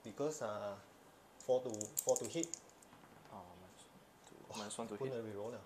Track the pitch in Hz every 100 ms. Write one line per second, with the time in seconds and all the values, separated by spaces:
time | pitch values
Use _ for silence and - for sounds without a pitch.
0 | - - 143 151 117 104 104 98 - -
1 | - - - - - 127 127 107 107 -
2 | - 127 113 170 165 - - - - -
3 | - - - 101 87 90 92 - - -
4 | - - - - - - 107 - 113 104
5 | 135 123 110 101 107 117